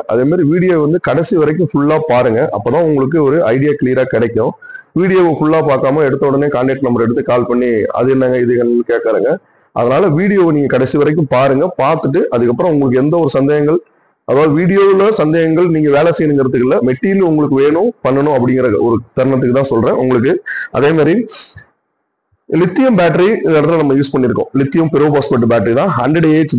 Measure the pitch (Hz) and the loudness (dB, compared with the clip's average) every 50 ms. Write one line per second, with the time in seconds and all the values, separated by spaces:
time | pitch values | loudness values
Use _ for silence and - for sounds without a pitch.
0 | - - 110 120 131 147 170 180 160 143 160 180 180 185 175 160 147 147 165 180 | -2 -2 -2 0 0 0 0 0 0 0 0 0 0 2 2 0 0 0 -2 -2
1 | - - 127 160 165 - 196 165 151 147 156 175 175 - - 143 143 147 156 160 | -2 -2 -2 -2 -2 0 0 0 0 0 0 -2 -4 -2 -2 -2 0 0 0 0
2 | 156 - 120 123 123 123 110 117 147 - - 104 107 120 127 165 170 156 151 135 | 0 0 0 2 2 2 0 0 -2 -2 -4 -6 -4 -2 -2 0 0 0 0 0
3 | 135 139 160 165 147 131 143 170 - 110 120 135 139 151 147 - - 127 131 131 | -2 0 0 0 0 2 0 0 0 0 0 0 0 -2 -2 -2 -2 -2 0 0
4 | 127 127 - 113 117 117 117 113 113 - - - - - - - - _ _ 156 | -2 -2 -2 -2 -2 -2 0 -2 -2 -2 -4 -10 -18 -20 -20 -20 -20 _ _ -2
5 | 185 185 185 185 175 170 147 139 156 151 160 160 147 147 135 127 127 131 139 156 | 0 2 2 2 2 2 0 0 0 0 0 0 0 0 -2 0 0 -2 0 0
6 | 151 135 131 139 151 139 135 139 147 147 143 123 127 131 135 135 139 120 120 113 | 0 0 0 0 0 0 0 0 -2 -2 -2 -2 -2 -2 -2 -2 -2 -2 0 0
7 | 117 113 120 139 127 - 123 123 120 120 120 123 123 123 117 107 - - - 107 | 0 0 -2 -2 -2 0 -2 -2 0 0 -2 -2 0 0 0 -2 -2 -2 -2 -2
8 | 123 131 135 131 131 127 127 123 123 120 123 120 120 120 120 120 117 - 117 110 | 0 0 0 0 0 0 0 0 0 0 0 0 0 0 0 0 0 0 -2 -2
9 | 117 113 110 92 98 131 165 196 - _ _ _ _ _ _ 107 120 120 131 156 | 0 -2 -2 0 0 -2 -2 -4 -6 _ _ _ _ _ _ -2 -2 0 0 2
10 | 202 185 143 160 196 202 208 196 175 165 151 147 143 127 135 123 131 127 - 147 | 2 0 0 0 0 0 2 2 2 2 2 0 0 0 0 0 0 0 0 0
11 | 147 147 151 175 156 - 135 123 135 139 131 135 165 185 - - 131 143 165 156 | 0 0 0 0 -2 0 0 0 2 2 2 0 -2 -2 -2 -2 -2 -2 -2 -2
12 | - 139 139 175 - - 120 120 120 117 - - 180 180 151 143 139 131 123 127 | -2 -2 -2 -2 -2 -2 0 0 0 0 0 0 0 0 0 0 0 0 0 0
13 | 135 151 170 170 160 147 - 135 135 143 151 151 147 147 160 - - _ _ _ | 0 0 0 0 0 0 0 0 0 0 0 0 0 0 0 -2 -4 _ _ _
14 | _ _ _ _ _ - 123 139 156 160 143 160 180 175 196 196 196 196 196 190 | _ _ _ _ _ -2 0 2 2 2 2 0 0 2 2 2 4 4 4 4
15 | 196 214 220 190 151 151 160 165 160 160 160 165 180 175 160 156 151 147 139 143 | 2 2 2 0 0 0 0 0 0 0 2 2 2 2 2 0 2 2 2 2
16 | 156 170 165 - 165 151 147 139 131 131 - - 123 131 160 208 120 127 127 - | 2 2 0 0 0 0 2 0 0 0 0 0 0 0 0 0 0 -2 -2 -2
17 | - 190 196 196 190 165 156 151 147 147 143 135 139 147 151 170 208 240 - - | -2 0 0 2 2 2 2 0 0 0 2 2 2 2 2 0 0 -2 -4 -2
18 | - 131 131 139 143 151 147 131 120 127 127 131 127 123 104 - 107 120 117 110 | -2 -2 0 0 0 0 0 0 0 0 0 0 0 0 0 0 0 0 0 -2
19 | 117 - _ 135 127 135 131 127 131 123 123 135 135 135 131 117 113 143 214 - | -4 -6 _ -2 0 0 0 0 0 0 0 0 0 0 0 0 0 0 0 0
20 | 131 131 127 120 113 139 - 359 - - - - - - - 120 131 147 165 160 | 0 0 0 2 2 0 0 -2 -4 -10 -12 -12 -12 -6 -4 0 0 2 2 2
21 | 147 160 180 240 240 - - - - - - - - _ _ _ _ _ _ _ | 2 2 0 0 -2 -4 -8 -12 -12 -14 -16 -20 -20 _ _ _ _ _ _ _
22 | _ _ _ _ _ _ _ _ _ - - 160 180 175 - - 262 262 226 180 | _ _ _ _ _ _ _ _ _ -4 0 0 0 0 0 2 2 2 2 2
23 | 175 170 156 175 180 208 226 - - 151 160 151 147 151 170 160 151 139 131 139 | 2 2 2 2 2 0 0 0 0 0 0 2 2 2 0 0 0 2 2 0
24 | 143 135 - 139 127 117 117 - - - - 135 139 135 - 165 165 151 - 139 | 0 0 -2 -2 0 0 -2 -4 -6 -4 -2 -2 -2 0 0 0 0 0 0 0
25 | 151 156 147 143 135 - 135 117 117 113 117 117 98 117 117 135 175 196 135 120 | 2 2 2 0 0 0 0 0 2 2 2 0 0 0 0 0 0 -2 -2 -2
26 | 120 131 156 170 160 156 151 160 156 - - | -2 0 0 2 2 2 2 2 2 0 0